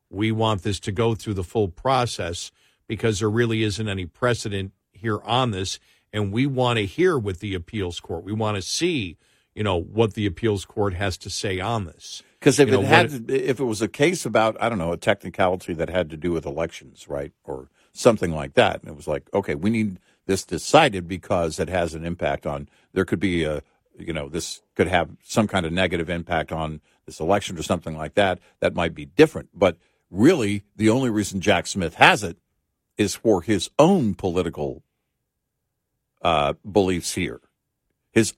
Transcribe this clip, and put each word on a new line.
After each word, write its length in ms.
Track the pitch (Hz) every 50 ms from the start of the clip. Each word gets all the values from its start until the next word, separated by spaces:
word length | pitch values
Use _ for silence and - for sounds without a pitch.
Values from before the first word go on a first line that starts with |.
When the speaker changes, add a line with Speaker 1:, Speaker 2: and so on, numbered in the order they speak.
| _ _
Speaker 1:
We 220 | 90 101 110 113
want 300 | 110 110 110 110 107 92
this 160 | - 107 95 -
to 120 | - 110
go 220 | 92 101 113 117 113
through 200 | - - 113 101
the 100 | 95 87
full 240 | - - 117 104 87
process 840 | - - - 131 135 127 120 117 - - 92 85 87 - - - _ _ _ _ _ _ _
because 340 | - 113 95 - 113 104 90
there 100 | 110 107
really 320 | 107 120 120 113 113 110
isn't 260 | 110 104 98 110 110 104
any 160 | 98 95 90
precedent 680 | 87 - - 127 123 117 - - 107 98 98 95 92 - _ _ _
here 300 | - - 101 113 104 104
on 300 | - 104 117 127 131 117
this, 260 | 98 92 98 - - - _ _ _ _ _ _
and 200 | - 107 104 98 101
we 100 | 120 139
want 300 | 143 131 127 127 123 117
to 80 | 113 101
hear 340 | 90 - - 180 185 160 131
what 200 | 104 101 87 -
the 160 | - 104 92
appeals 440 | 90 87 - - 104 92 87 85 -
court, 260 | - - 85 82 101
we 80 | 98 107
want 220 | 110 110 107 104
to 60 | 98
see, 540 | 92 - - - 165 180 165 127 95 82 - - _ _ _ _ _ _ -
you 80 | 107
know, 180 | 107 101 92 85
what 340 | 92 92 98 110 117 104 -
the 120 | 117 104
appeals 380 | 98 82 - 113 110 101 95 -
court 300 | - - 110 101 101 87
has 220 | 87 101 98 - -
to 120 | - 98
say 280 | - - - 104 92 90
on 240 | 92 113 117 110 90
this. 360 | 80 - - - - - - - _ _ -
Speaker 2:
'Cause 180 | - 147 - -
if 80 | 139 -
Speaker 1:
You 60 | -
Speaker 2:
it 80 | 101
Speaker 1:
know, 40 | -
Speaker 2:
had 260 | 135 156 175 175 160
Speaker 1:
what 160 | 143 120 113 -
Speaker 2:
to, 60 | 131
if 240 | 135 - 139 120 143
it 40 | 135
was 160 | 117 107 101
a 60 | 113 101
case 380 | - - 147 175 190 - -
about, 300 | 123 107 113 110 110 110 -
I 80 | 104 117
don't 100 | 117 95
know, 140 | 80 85
a 40 | 85 85
technicality 760 | - 113 104 - - 90 - - 95 90 92 90 - - 82
that 140 | 78 82 78
had 220 | 87 92 87 76
to 60 | 82
do 160 | 78 78 87
with 120 | 85 80 73
elections, 640 | 76 71 80 82 80 - - - 65 - - - -
right, 240 | 71 71 71 71 - _ _
or 260 | - 69 65 65 - _ _ _ _
something 400 | - - - 123 110 - - 85
like 220 | 80 76 69 69 -
that, 260 | 127 110 92 - -
and 80 | - -
it 60 | 76
was 120 | 71 73 78
like, 240 | 73 69 - _
"Okay, 220 | - 101 95 - 76
we 160 | 71 87 107
need 280 | 117 110 110 101 92 - _ _ _ _ _
this 180 | - 95 95 -
decided 640 | - 90 78 - - - 156 165 135 98 92 85 82
because 500 | 92 85 - - 104 90 85 80 76 -
it 100 | 85 71
has 260 | 92 90 87 82 82
an 100 | 80 82
impact 420 | 85 87 - 82 71 69 - -
on, 220 | 82 71 71 71 - _ _ _ _
there 120 | - 95 92
could 140 | - 104 85
be 220 | 98 92 87 85 78
a, 180 | 76 76 73 - _ _ _ _ _ _ -
you 140 | - -
know, 160 | 80 78 71 69
this 320 | 80 82 - - - - _ _ _
could 100 | - 92
have 240 | 80 92 87 82 87 87 - _
some 240 | - - 117 107 98
kind 180 | 101 95 82
of 60 | 80
negative 360 | 85 95 92 85 90 85 80 82
impact 420 | 87 85 82 - 87 80 78 -
on 280 | 82 80 78 78 78 76 _ _ _ _ _
this 120 | - - -
election 400 | 78 85 101 104 - - 92 78
or 40 |
something 340 | 78 - 95 85 - 80 78
like 180 | 78 78 78 -
that," 240 | 101 101 92 90 - _ _ _ -
that 140 | 95 90 82
might 200 | 90 87 85 78
be 120 | 76 73
different. 420 | 71 _ - 156 156 - 78 - - -
But 220 | - 101 90 85 - _ _ _ _ _ _
really, 540 | 85 95 117 170 190 143 107 101 104 101 - _ _
the 140 | 101 110 110
only 180 | 113 135 135 120
reason 300 | 104 107 98 - 98 98
Jack 260 | 82 101 95 85 -
Smith 280 | - - 101 87 80 -
has 280 | - 135 175 185 117
it 140 | 107 85 85 - _ _ _ _ _ _ _ _ _ _ _
is 180 | - 104 92 -
for 260 | - - 113 101 87
his 280 | - 110 107 - - - _ -
own 360 | 151 180 202 175 120 104 90
political, 680 | - - 92 85 92 87 82 - - 73 67 62 - - _ _ _ _ _ _ _ _ _ _ _ _ _ _ _ _ _ _ _ _ _ _ _ _ _ _ _
uh, 320 | - 87 80 76 71 71 - - - 107
beliefs 440 | 90 107 95 92 92 85 - - -
here, 260 | 92 87 60 58 - _ _ _ _ _ _ _ _ _ _ _ _ _ _
his 200 | - 113 107 - -